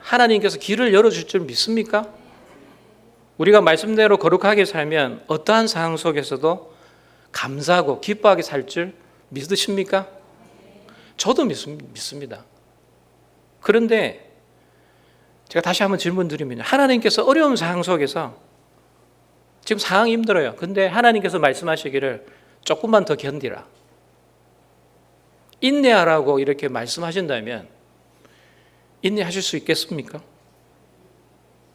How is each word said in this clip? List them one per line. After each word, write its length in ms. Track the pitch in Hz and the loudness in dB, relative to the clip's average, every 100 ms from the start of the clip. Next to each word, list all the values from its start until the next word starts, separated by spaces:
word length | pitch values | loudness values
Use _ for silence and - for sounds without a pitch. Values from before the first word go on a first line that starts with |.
하나님께서 580 | - 247 240 214 202 165 | -2 2 4 4 0 -2
길을 340 | - 208 247 | -4 -2 4
열어줄 340 | 196 226 165 156 | 6 6 2 -2
줄 140 | 190 | -4
믿습니까? 720 | 147 117 214 226 214 208 214 - - - - - - - _ _ _ _ _ - | -4 -4 -2 -2 -2 -2 -4 -12 -20 -20 -20 -20 -20 -20 _ _ _ _ _ 0
우리가 220 | 170 208 | 6 6
말씀대로 580 | 170 160 214 220 214 196 | 6 2 2 2 4 4
거룩하게 460 | 160 185 196 208 | 4 2 4 2
살면 600 | 185 160 151 156 131 117 - | 2 -2 -2 -2 -2 -4 -6
어떠한 400 | 156 185 220 220 | -4 0 2 0
상황 300 | 165 165 160 | -2 -4 -2
속에서도 800 | 170 147 135 135 156 185 - - - _ _ _ _ | -2 -2 -4 -2 -2 -2 -8 -20 -20 _ _ _ _
감사하고 680 | - 131 139 147 175 143 127 | -10 -8 -6 0 2 0 -4
기뻐하게 420 | - 208 214 180 | -6 2 4 4
살 240 | - 139 127 | 0 -8 -6
줄 280 | 170 180 - _ _ _ | -8 -8 -10 _ _ _
믿으십니까? 800 | 131 147 190 - 196 190 190 190 - - _ - - - - - - - - | -14 -6 -4 -2 -4 -2 -2 -4 -12 -20 _ -20 -20 -20 -20 -20 -20 -16 -4
저도 280 | 208 262 | -2 0
믿습-, 340 | 254 - - 151 - | 0 -4 -10 -16 -18
믿습니다. 520 | - - 143 131 107 - _ _ _ _ _ _ _ _ _ _ _ | -14 -14 -14 -16 -18 -20 _ _ _ _ _ _ _ _ _ _ _
그런데 600 | - 220 226 220 139 - - _ _ _ _ _ _ _ _ _ _ _ _ | 2 2 2 0 0 -6 -18 _ _ _ _ _ _ _ _ _ _ _ _
제가 140 | 165 | -4
다시 200 | 170 180 | -2 0
한번 160 | 196 185 | 0 -2
질문 300 | 175 185 175 | -2 -2 -4
드리면요. 340 | 147 139 117 | -6 -8 -8
하나님께서 640 | 113 269 269 247 220 214 | -2 2 4 2 2 2
어려운 320 | 254 311 294 247 | 2 4 2 0
상황 260 | 165 180 | -2 -2
속에서 540 | 170 170 139 170 135 113 _ _ _ _ _ _ _ _ _ _ _ _ | -2 0 -2 -4 -8 -12 _ _ _ _ _ _ _ _ _ _ _ _
지금 140 | - 208 | -6 -4
상황이 340 | - 185 233 | 0 2 2
힘들어요. 420 | 233 226 185 127 - | 2 2 0 0 -4
근데 300 | 175 196 190 | -6 -2 0
하나님께서 520 | 202 240 220 190 175 | 2 2 2 0 0
말씀하시기를 880 | 143 131 170 160 139 135 135 113 - - _ _ | 0 0 -4 -4 -4 -4 -4 -6 -12 -20 _ _
"조금만 420 | - - 226 220 | -4 -4 2 2
더 120 | 180 147 | 2 -2
견디라. 500 | 139 143 123 87 - _ _ _ _ _ _ _ _ _ _ _ _ _ _ _ _ _ _ _ | -6 -8 -10 -10 -16 _ _ _ _ _ _ _ _ _ _ _ _ _ _ _ _ _ _ _
인내하라"고 800 | 254 285 269 214 170 160 139 139 | 0 2 4 6 6 4 2 0
이렇게 300 | 139 143 143 | 0 -2 -4
말씀하신다면 1000 | 123 120 160 170 180 165 120 110 117 90 _ _ _ _ _ _ _ _ _ _ _ _ _ | -6 -8 -8 -6 -6 -4 -6 -6 -10 -12 _ _ _ _ _ _ _ _ _ _ _ _ _
인내하실 400 | 190 208 175 185 | -4 -2 -4 -6
수 140 | 185 151 | -6 -6
있겠습니까? 640 | - 156 - 160 123 156 - _ _ _ _ _ _ _ _ _ _ _ _ _ _ | -4 -4 -4 -10 -12 -18 -20 _ _ _ _ _ _ _ _ _ _ _ _ _ _